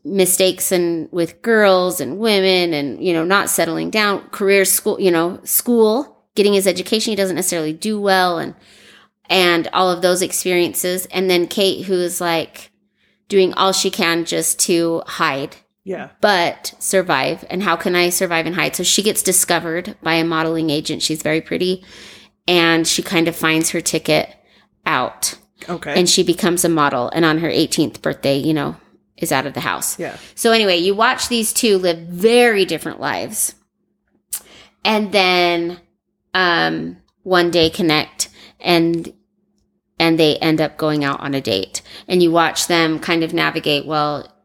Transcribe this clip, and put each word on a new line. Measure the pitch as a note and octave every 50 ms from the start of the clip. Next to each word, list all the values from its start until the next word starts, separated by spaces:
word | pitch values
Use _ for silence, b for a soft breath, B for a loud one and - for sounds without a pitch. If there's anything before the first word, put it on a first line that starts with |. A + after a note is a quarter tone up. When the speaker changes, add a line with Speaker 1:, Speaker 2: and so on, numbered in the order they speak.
| -
Speaker 1:
mistakes | D3 G3 G3 F#3 F3+ - - F#3+ F#3 F#3 - - -
and | F#3+ F3 F3 E3+ E3+ D#3+ D3+ -
with | - F3 E3 E3 - _ -
girls | A#3 A3+ G#3+ G#3 G3 F#3 F3+ F3+ F#3 - -
and | C3 B2 D#3+
women | G3+ A3+ A3 G#3 F#3+ F#3+ F#3+ F#3 F3+ F3 E3+ D3+
and, | D3 C#3+ C3+ G#2 - D#3
you | F#3 E3+
know, | D#3+ E3+
not | F3+ G3 G3+ - -
settling | - F#3+ E3 E3 D#3+ D#3+ D#3+ E3+
down, | G3+ A3 G#3 G3+ F#3+ - - -
career, | - - G3+ G3 G3+ G3 F#3+
school, | F#3+ - - - G#3+ - -
you | G3 F3+
know, | E3+ E3 E3+ F3 F#3+ - -
school, | - - - - B3 A#3+ A3+ A3 G#3+ A3 C4+ D4 - _ _ _ _ -
getting | G#3+ G3 G3+ G3+
his | G3 G3
education. | F#3+ F3 F#3 F#3 - A3 A3 A3 A3+
He | G#3+
doesn't | G3 G3 F#3 D#3+
necessarily | D#3 F#3 - F3 E3+ D#3 D#3 D#3+
do | E3 - A3 G#3+ G#3
well | G3+ G3 F#3+ F#3 F3+ F3+ E3+ D#3+
and, | - - - b b b b b b b b b b b b _ _ -
and | F3 F#3+ F3+ F3 E3+ E3 - -
all | - F3+ F#3 F3+
of | F3 F3
those | F#3 F3+ F3+ F#3 F3+
experiences. | - - - - F#3 F3+ F3 F3 B2 - - - F3+ F3+ F#3 F#3 -
And | F3+ F#3 F#3+ F#3
then | F3+ F3 E3+
Kate, | E3+ - A3 G3 F#3+ - - F#3
who | G3 F#3
is, | F3+ F3+ F3 F3+ -
like, | F3 E3+ E3 D#3+ - - - - - - _ _ _ _ _ _ _ _ _ _ _
doing | - G3+ F#3+ F#3 F#3 -
all | - F#3+ F#3+
she | F#3 - - F#3+
can | - - F3 E3+ E3 E3+ E3
just | - E3+ D#3+ D#3+ - - -
to | - - F3 E3+ E3+ E3 E3 - -
hide, | - - - E3 D3+ C3+ C#3 D3 - - - _ _ _ _ -
Speaker 2:
Yeah. | F#3+ F3+ D3+ C3 - _ -
Speaker 1:
but | A3 G#3 G3 F3 E3+ C#3+ - - - - - -
survive. | - - G3 F#3 F3+ F3+ D3 C3 C#3 D3 E3 - - -
And | F3 F#3
how | G#3 F3 E3+
can | E3+ - F#3+ F3+
I | F3 F3 F3
survive | F3 - F#3+ F3 E3+ E3 E3
and | E3 F3
hide? | E3 D3+ - -
So | -
she | F3 - - G3+ G3
gets | G#3+ F3+ -
discovered | - F#3 F#3 - - - F3 D#3+ F3 E3 D#3+ F3+ F#3 G#3+ - -
by | - E3 E3
a | E3 E3
modeling | E3 E3 D#3+ D#3+ D#3+ E3 D#3+ D#3+ D#3
agent. | C#3+ D#3 - - D#3 D#3+ -
She's | - D#3 D3+
very | - D3+ D#3 D#3+
pretty. | D#3 - E3 E3 F3+ F#3 F#3 F#3 B B B B B B B B B B B _ -
And | F3 F3+ E3+ E3 E3 E3 E3 D#3+
she | - - -
kind | - - G3 E3 E3
of | E3+ E3
finds | - E3+ D#3+ D#3 D#3+ D#3+ -
her | - E3+
ticket | - - - D#3+ - - D3+ D3 - - - _ b b b b b b b _ -
out. | E3 D3+ B2+ A#2+ - - - - - - - _ _ _ - -
Speaker 2:
Okay. | - F3 D#3+ - D3+ C#3+
Speaker 1:
And | F3+ F3+
she | F3 - F#3
becomes | F3 E3+ D#3+ - G#3+ F3 F3 - -
a | E3+
model. | E3 D#3 C#3+ C#3+ C#3 B2 A#2+ -
And | - E3 E3+
on | D#3 D#3 D#3+
her | E3 C#3
eighteenth | - D3 D#3 - - E3+ D3 G#2+ - - -
birthday, | D3+ C#3+ - - C#3 C#3
you | C#3 B2+ D#3+ D#3
know, | D3 C#3+ D3 D#3+ - _ _ _ _ _ _ _
is | - E3+ -
out | D3 C3+ C3+
of | C#3 -
the | B2
house. | A#2+ G#2+ E2+ - - - -
Speaker 2:
Yeah. | - E3 B2 - - B B B
Speaker 1:
So | - - A#3
anyway, | A3+ A3+ G#3+ F#3+ F3
you | E3+ F3 G3 G3
watch | G#3 A3 - - - -
these | - A#3+ A#3 G#3+ -
two | - - B3 A3 G3 F#3
live | F#3 F3 E3 E3 E3
very | F3 F3 F3 G3+ A3+ A#3+ B3 A#3+ A#3 G#3+ G3 F3+
different | E3 E3 D3+ - D#3+ - -
lives. | C3 C#3+ G2+ F2 A2+ D3+ A3 - - - - _ _ _ _ _ _ _ _ _ _ _ _ _ _ - - - B B B B B B B B -
And | G3+ A3 G#3 G#3+ F#3
then, | G3+ G3 F#3 F3+ F3+ F3+ F3 F3 E3+ E3+ E3+ E3+ F3 - _ _ _ _ _ _ _ _ _ _ -
um, | F#3 F#3 F3 E3+ E3 E3 E3 E3 D#3+ D#3+ E3+ F3+ - _ _ _ _ -
one | F#3 F#3 F3 E3+ E3+
day | E3 E3+ D#3+ D#3
connect | - - F3 D#3 D3+ D3+ - - - - - - B B B B B B
and, | - F3+ E3+ E3 E3 E3 E3+ E3 - - - _ _ _ _ _ _ _ _ _ _ _ _ _ _ _ _ -
and | E3 E3 E3 D#3+
they | D#3+ D3+ -
end | - - D#3+ D#3 D#3
up | D#3 D3 -
going | - D#3 D#3 D3+ D3 C#3+
out | C#3 C#3 -
on | - C#3+ C#3
a | C3+
date. | C3+ A2+ G2 F#2+ F#2 - - - B B B B B
And | B - F3+
you | F3 E3
watch | E3 E3+ D#3+ D3+ - - -
them | - F3 E3 E3 D#3+ D#3+ D#3
kind | - F#3 E3+ E3 D#3+
of | D#3 E3+
navigate, | E3 D#3 D#3 - D#3+ - D#3 D3 C#3 C3+
well, | D3 D#3 D3+ D3 D3 D3 C3+ - - _ _